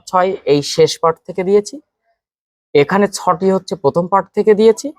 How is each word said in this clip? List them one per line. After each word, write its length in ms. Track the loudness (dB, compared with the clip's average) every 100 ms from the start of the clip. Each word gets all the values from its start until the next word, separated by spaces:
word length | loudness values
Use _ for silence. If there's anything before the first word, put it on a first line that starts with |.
| -2
ছয় 300 | -2 -2 -2
এই 180 | 0 0
শেষ 360 | 0 0 0 2
পাঠ 160 | -4 -4 -8
থেকে 180 | -6
দিয়েছি, 360 | 0 0 0 -10 _ _ _ _ _ _ _ _ _
এখানে 340 | 0 0 0 -2
ছটি 380 | -2 -4 -2 0
হচ্ছে 240 | -2 -4 -6
প্রথম 280 | -4 -2 -2
পাঠ 180 | -2 -2
থেকে 200 | -2 2
দিয়েছি, 340 | 4 4 2 -2